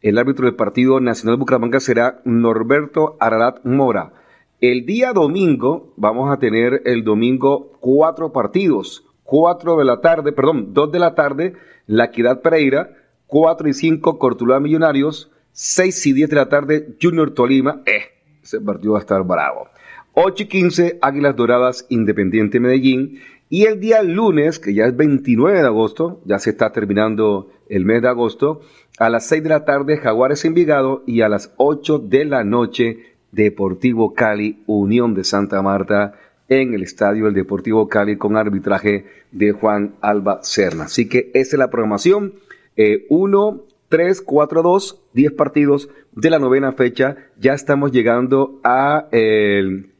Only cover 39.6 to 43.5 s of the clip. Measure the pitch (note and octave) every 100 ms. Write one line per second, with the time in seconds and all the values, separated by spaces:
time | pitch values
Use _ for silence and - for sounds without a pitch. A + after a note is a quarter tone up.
39.6 | A2 G#2 G2+ - G#2 G#2 G2 F#2+ - -
40.6 | F#2 E2 D2+ - A2+ B2 - C3+ C3 C#3+
41.6 | B2+ A#2 G#2+ G2+ F3 G3+ G3 - _ -
42.6 | _ - G#2+ G#3 - D#3 G3 G3 G#3